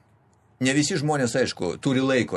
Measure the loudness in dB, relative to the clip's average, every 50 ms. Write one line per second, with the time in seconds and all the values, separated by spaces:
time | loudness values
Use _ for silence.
0 | _ _ _ _ _ _ _ _ _ _ _ -4 -2 0 2 2 2 0 0 -2
1 | -2 -2 0 0 0 0 2 0 0 0 -2 -4 -4 -4 -4 -2 -2 0 0 2
2 | 2 2 2 2 0 0 -2